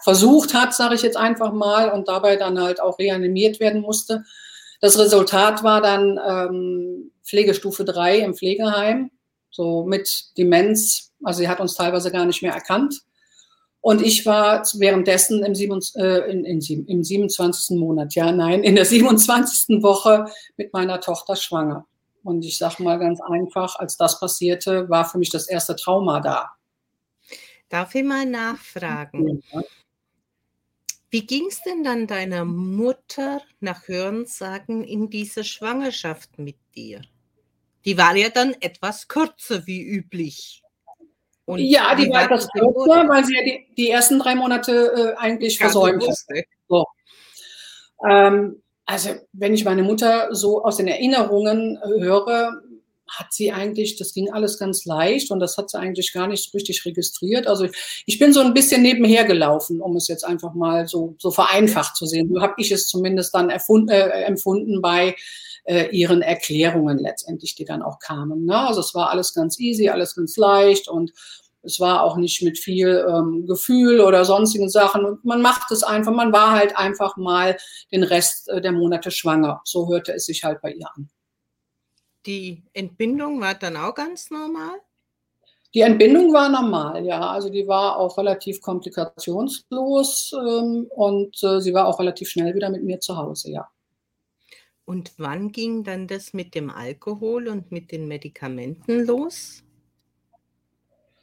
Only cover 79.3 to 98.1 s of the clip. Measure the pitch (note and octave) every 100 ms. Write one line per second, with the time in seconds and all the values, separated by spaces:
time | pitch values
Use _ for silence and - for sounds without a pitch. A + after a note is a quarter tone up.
79.3 | D#3 D3+ - - F3+ E3+ F3 E3+ F3 -
80.3 | E3 D#3+ D3+ D3+ D#3 D#3+ - C#3+ _ _
81.3 | _ _ _ _ _ _ _ _ _ -
82.3 | G3 F#3 E3+ _ - F#3+ - A3+ C#4 D4
83.3 | C#4+ G3 G3 F3+ D#3+ F3 B3+ D4+ F4 -
84.3 | D#4 D#4 D#4+ D#4+ F#4+ _ _ _ _ _
85.3 | _ _ _ _ A3+ A3+ G#3+ A3 D4 F4+
86.3 | D4+ C#4 C4+ A#3+ F3 D3+ E3 F3 E3 F3
87.3 | F#3+ G3 G3+ G3 F#3+ G3+ - F#3 F#3 G3
88.3 | F#3+ - G3 - F#3 F#3 - A#2 - -
89.3 | F3 C4+ - - B3+ C4 C#4 C#4 - -
90.3 | C#4 A#3+ A#3 A#3 A#3 A#3 - G3+ G3+ G3+
91.3 | - G3 F#3+ F#3 F#3 F#3+ - F3+ F3 F#3
92.3 | - E3+ F#3+ G3+ F#3 F#3 F#3 - E3 D3+
93.3 | D3+ D#3 D3+ - _ _ _ _ _ _
94.3 | _ _ _ _ _ - F3+ F3 _ D3+
95.3 | D#3 G#3 G#3+ A3+ A3+ G3+ F#3 F#3 G3 -
96.3 | F#3+ F3+ E3 D3 - A#2+ C#3+ - G#3 A3
97.3 | A#3+ A#3+ G#3 F3 F3 E3+ D#3+ D#3